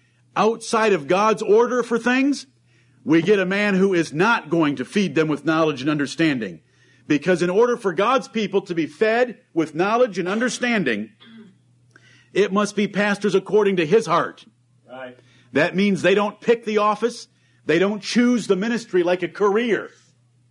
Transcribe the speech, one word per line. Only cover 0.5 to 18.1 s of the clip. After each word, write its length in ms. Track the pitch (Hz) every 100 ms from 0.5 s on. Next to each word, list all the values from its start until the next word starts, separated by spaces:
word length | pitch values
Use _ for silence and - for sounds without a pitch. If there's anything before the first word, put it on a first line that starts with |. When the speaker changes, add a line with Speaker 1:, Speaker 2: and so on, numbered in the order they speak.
| 226 - 220 220
Speaker 1:
of 160 | 185 139
God's 340 | 180 220 214
order 400 | - 214 240 247
for 160 | 240 233
things, 500 | 240 254 277 269 - _ _ _ _ _
we 180 | - 165
get 180 | 170 208
a 60 | 185
man 300 | 196 208 190
who 180 | 196
is 200 | 180 151
not 360 | 120 156 220 151
going 260 | 170 147 127
to 100 | 123
feed 300 | 208 185 143
them 120 | 156
with 180 | 147 151
knowledge 360 | 160 160 127
and 80 | 139
understanding. 720 | 151 131 - 160 131 101 82 _ _ _ _ -
Because 340 | 147 165 175
in 80 | 175
order 260 | 190 247 233
for 180 | 196
God's 340 | 165 208 262 -
people 340 | 226 196 190
to 140 | 185 170
be 100 | 151
fed 540 | - 220 233 247 - _
with 220 | 165 160 151
knowledge 440 | 196 233 254 185
and 80 | 180
understanding, 840 | 220 247 - 240 220 135 104 110 _ - - - _ _ _ _ _ _ _ _
it 220 | 170 202
must 220 | 196 202 202
be 120 | 202
pastors 460 | 196 208 202 208
according 420 | 185 190 208 196 185
to 80 | 156
His 180 | 220 160
heart. 400 | 165 110 - - _ _ _ _
Speaker 2:
Right. 300 | 127 127 - _ _ _
Speaker 1:
That 240 | 135 170 175
means 260 | 202 175
they 140 | 170 202
don't 260 | 208 202
pick 220 | - 233
the 140 | 220 208
office. 500 | 208 208 233 240 - _ _ _ -
They 140 | 165
don't 240 | 190 214
choose 440 | -